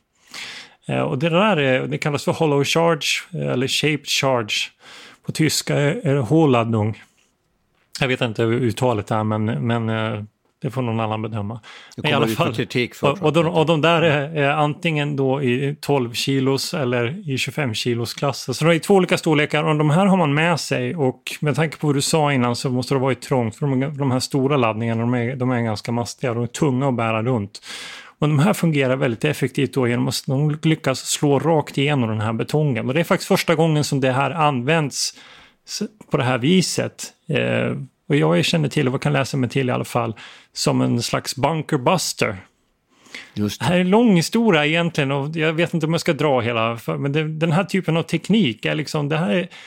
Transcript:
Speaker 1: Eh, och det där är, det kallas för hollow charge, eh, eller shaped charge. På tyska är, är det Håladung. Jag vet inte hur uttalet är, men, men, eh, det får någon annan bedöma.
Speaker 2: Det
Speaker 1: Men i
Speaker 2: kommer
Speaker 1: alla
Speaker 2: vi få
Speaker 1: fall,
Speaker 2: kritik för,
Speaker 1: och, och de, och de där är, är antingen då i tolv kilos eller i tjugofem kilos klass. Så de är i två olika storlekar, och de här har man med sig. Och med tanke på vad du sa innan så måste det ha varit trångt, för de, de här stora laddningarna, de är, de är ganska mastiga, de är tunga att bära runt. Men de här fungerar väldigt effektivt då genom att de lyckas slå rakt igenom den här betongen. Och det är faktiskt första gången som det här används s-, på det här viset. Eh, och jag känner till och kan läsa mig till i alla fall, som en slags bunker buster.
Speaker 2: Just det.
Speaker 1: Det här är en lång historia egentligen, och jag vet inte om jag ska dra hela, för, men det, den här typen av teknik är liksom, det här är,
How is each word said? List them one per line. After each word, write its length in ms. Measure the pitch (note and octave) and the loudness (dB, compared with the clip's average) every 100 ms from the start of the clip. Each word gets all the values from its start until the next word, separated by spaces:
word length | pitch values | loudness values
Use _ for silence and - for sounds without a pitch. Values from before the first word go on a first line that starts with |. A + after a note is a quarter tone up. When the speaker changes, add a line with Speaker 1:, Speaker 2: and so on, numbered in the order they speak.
| _ _ _ - - - - _ - | _ _ _ -16 -14 -16 -20 _ -4
Speaker 1:
Eh, 140 | C3 | -2
och 160 | C3+ C#3 | 0 0
det 120 | E3 | 0
där 280 | E3 G#3+ E3 | 2 4 2
är, 300 | C3+ C3 C3+ | 2 2 0
det 100 | C#3+ | -2
kallas 260 | D#3 C#3+ | -2 -2
för 80 | - | -2
hollow 320 | - D#3+ C#3+ | 0 2 2
charge, 440 | C#3 E3 E3+ D#3+ - - - | 2 2 2 2 -2 -4 -6
eh, 140 | D#3 C#3+ | -6 -2
eller 140 | C3 C3 | -2 -2
shaped 400 | - D3 D3 - | 0 0 -2 -2
charge. 480 | - C3+ B2+ G#2+ - - _ - - - - - | 0 2 0 0 -4 -6 _ -20 -20 -20 -16 -8
På 60 | |
tyska 440 | - D#3 - - C#3+ | 0 0 0 -2 0
är, 320 | C#3+ A3+ E3+ | 0 0 0
är 60 | C#3 | 0
det 60 | |
Håladung. 800 | G#2+ D#3+ D3+ A#2+ A2+ A2+ G#2+ A2 - _ _ _ _ _ _ _ _ - | 2 4 6 4 2 2 0 -4 -14 _ _ _ _ _ _ _ _ -4
Jag 80 | C3+ | -2
vet 140 | B2+ | 0
inte 220 | B2 A2 | -2 0
hur 160 | A#2 A#2+ | 0 2
uttalet 500 | A#2+ G#2 B2+ G#2+ F#2+ | 0 0 0 0 -2
är, 120 | A2 | -2
men, 220 | G#2+ G#2+ G#2+ | 0 0 -2
men, 440 | C#3 A#2+ A#2 A2 | -2 -2 -2 -2
eh, 340 | A2 A2 G#2+ G#2 _ _ - | -2 -4 -6 -10 _ _ -10
det 100 | C#3 | -8
får 100 | B2+ | -4
någon 180 | A#2+ A2+ | -4 -2
annan 220 | A2 G#2+ | -2 -4
bedöma. 320 | A2 A2 G#2 | -6 -6 -8
Speaker 2:
Det 80 | A#2 - - - - | -10 -16 -20 -18 -4
Speaker 1:
Men 80 | D3+ | 0
i 20 | |
Speaker 2:
kommer 40 | C#3+ | 2
Speaker 1:
alla 80 | A2+ | 2
Speaker 2:
vi 100 | A2 | 2
få 80 | |
Speaker 1:
fall, 120 | E3+ A#2+ | 0 0
Speaker 2:
kritik 400 | A#2 B2+ A#2 - | -2 -2 -2 0
för, 160 | C#3 | 0
Speaker 1:
och, 100 | F#3+ | 2
och 120 | D#3 | 2
de, 140 | D#3 D#3+ | 2 2
och 180 | F3 D#3 | 2 2
de 160 | D#3+ | 4
där 200 | D#3+ F3 | 4 4
är, 340 | E3 D3 C#3+ D#3 | 4 2 -2 0
är 120 | C#3 | 0
antingen 640 | D3+ D3 - E3+ D3+ D3 C#3 | 2 0 0 -2 0 -2 0
då 280 | C3+ C3+ | 0 0
i 320 | C3 B2 C#3 D3 | 0 0 -2 -4
tolv 320 | - C#3+ A#2+ | 0 0 0
kilos 600 | A#2+ - C3+ C3 C3+ - | -4 -2 0 2 0 -2
eller 560 | E3+ B2+ B2 A#2 F#3 E3+ | -2 0 0 -2 -4 -6
i 80 | B2+ | -4
tjugofem 360 | - - C3+ | -4 -4 -4
kilos 400 | G#2+ B2+ A#2 A#2 | -2 -2 -2 -4
klass. 440 | - C#3+ - - B2 | -4 -4 -4 -6 -2
Så 80 | D#3 | 2
de 60 | |
är 40 | E3 | 2
i 40 | |
två 140 | - | 4
olika 240 | G3 F3 F#3 | 4 4 0
storlekar, 460 | E3+ D3+ D3 D3+ | 2 2 2 0
och 140 | D#3+ D3+ | 0 2
de 120 | D3+ | 4
här 160 | D#3+ G3 | 4 4
har 120 | F#3+ | 4
man 160 | D3+ | 2
med 260 | C#3+ E3 D#3+ | 2 2 0
sig. 360 | - C3 B2 F3 | -2 -4 -4 -2
Och 260 | C3 - - - | -2 -2 -10 -4
med 160 | D3+ C3 | -2 0
tanke 220 | D#3+ - | -2 -2
på 100 | D3+ | 0
vad 80 | C#3+ | 0
du 60 | |
sa 320 | - D#3+ D3 | 0 2 2
innan 220 | C3+ A#2+ A#2+ | 2 2 0
så 140 | C#3+ | -2
måste 240 | B2 B2 | -2 0
det 60 | C#3 | 0
ha 60 | C3+ | 0
varit 160 | B2 | -2
trångt, 340 | - C3 A2+ - | 0 0 0 -2
för 120 | C#3+ | -2
de, 300 | C3 C#3 C#3 | 0 -2 -2
de 140 | C#3 | -2
här 80 | B2+ | 0
stora 380 | - C#3+ C3 D3 | -2 0 2 2
laddningarna, 440 | A2+ G#2+ A#2 A2+ | 2 0 -2 0
de 120 | A#2 | 0
är, 220 | B2 A#2 C3+ | 0 -2 -2
de 160 | B2+ | -2
är 100 | A#2+ | 0
ganska 300 | A#2 G#2 - | -2 -4 -4
mastiga, 420 | A#2 G#2 - C3 | -4 -4 -6 -4
de 100 | A#2 | -2
är 40 | A#2+ | -4
tunga 400 | - D3+ B2+ C#3 | -2 0 2 0
att 60 | A#2 | 0
bära 280 | A2+ A2 | 0 0
runt. 380 | A2+ B2 G2+ - - - - - - - | 0 -2 -4 -10 -16 -16 -14 -16 -14 -2
Men 100 | D3+ | 0
de 100 | D3 | 4
här 140 | F#3 | 2
fungerar 420 | F#3+ E3+ C#3+ C3 C3 | 2 2 2 2 2
väldigt 300 | C#3 A2+ D3+ | 0 0 -2
effektivt 480 | C#3 C3 - B2+ | 0 -2 -2 -2
då 140 | C#3 A#2+ | 0 0
genom 200 | A#2+ C3+ | 0 -2
att 160 | - - | -4 -2
de 320 | C3+ D3+ D3+ | 0 0 0
lyckas 360 | E3 D#3 C#3 C3 | 0 0 -2 -4
slå 400 | - - D3 C3+ | -4 0 2 2
rakt 380 | D3+ D#3 C#3+ - | 2 0 0 -2
igenom 320 | C#3+ C#3+ A2+ | 0 0 0
den 120 | A2 | -2
här 120 | G#2+ | -2
betongen. 540 | A2+ B2 D3+ D3+ A2+ A#2+ | -4 -2 0 0 0 -2
Och 60 | |
det 60 | C#3+ | 0
är 40 | |
faktiskt 240 | D#3+ F#3 - | 2 0 2
första 280 | G3 - D#3 | 0 2 2
gången 280 | E3 D3+ | 4 2
som 160 | C#3+ C#3 | 0 0
det 120 | C3 | 2
här 200 | B2+ C#3 | 2 0
används 800 | E3+ D3+ C3 B2 E3 C#3+ - - - - - - _ - | 2 0 2 0 0 0 -4 -8 -8 -20 -20 -20 _ -12
s-, 140 | - G#3+ - - | -8 -8 -10 -4
på 60 | D3 | 0
det 60 | |
här 140 | B2 B2+ | 0 0
viset. 640 | C3+ F#3 D#3+ - A#2+ - - _ - | 4 2 2 -2 -4 -6 -16 _ -4
Eh, 480 | C3 A#2+ A#2+ B2 C3+ C3+ _ - | 0 0 0 -2 -4 -10 _ -2
och 60 | D3 | 2
jag 300 | D#3 F3 D3+ | 4 2 2
känner 240 | E3+ D3 | 0 0
till 180 | - C3 | 0 0
och 140 | C3 | 0
kan 120 | C#3+ | 0
läsa 240 | D3 C3 C#3+ | 0 0 -2
mig 120 | B2 | -2
till 200 | C#3 B2+ | 0 -2
i 20 | |
alla 120 | B2 | -2
fall, 300 | A#2+ B2 A#2 G#2+ - - _ | -2 -2 -4 -6 -14 -20 _
som 280 | - - B2+ | -4 0 0
en 200 | B2+ A#2+ | 0 0
slags 340 | - C3+ - - | -2 -4 -4 -2
bunker 420 | C#3 D#3+ - D3 | -2 -2 -2 0
buster. 580 | C3 F3+ - - A2+ G2 - _ _ _ _ _ - - - | 2 0 -2 -2 -2 -4 -14 _ _ _ _ _ -20 -20 -12
Speaker 2:
Just 260 | - G#2 - | -4 -4 -2
det. 60 | A#2 | 0
Speaker 1:
Det 40 | |
här 60 | F3+ | 2
är 60 | |
en 80 | F3+ | 4
lång 260 | G#3 A#3+ F3 | 4 6 4
historia 500 | D3+ A3+ A3+ D#3+ D3 | 4 2 4 4 2
egentligen, 460 | E3+ E3+ D#3 C3+ | 0 0 0 0
och 240 | C#3+ C#3+ D#3+ | -2 -2 -2
jag 180 | D#3 | 0
vet 200 | D#3+ F3 | 0 0
inte 120 | E3+ D#3 | 0 0
om 80 | |
jag 80 | E3 | 0
ska 120 | - | 0
dra 280 | C3+ D3+ B2+ | 0 2 2
hela, 360 | A2+ A#2 A2+ A#2 | 2 0 0 -2
för, 200 | - D#3 | -6 -4
men 140 | C#3 | -2
det, 120 | D3 D#3 | -2 -2
den 240 | D#3 E3+ | -2 0
här 120 | D#3+ | 2
typen 340 | G3 F#3+ F3 E3 | 0 -2 0 0
av 60 | |
teknik 640 | - E3 - A3 D3+ G#2+ D#3 | 0 -4 2 2 2 0 -4
är 100 | D3+ | -4
liksom, 340 | C#3+ D#3 C#3+ | -2 -2 -2
det 80 | D#3 | 0
här 120 | F#3+ | 0
är, 180 | F#3+ F3+ - | 0 -2 -12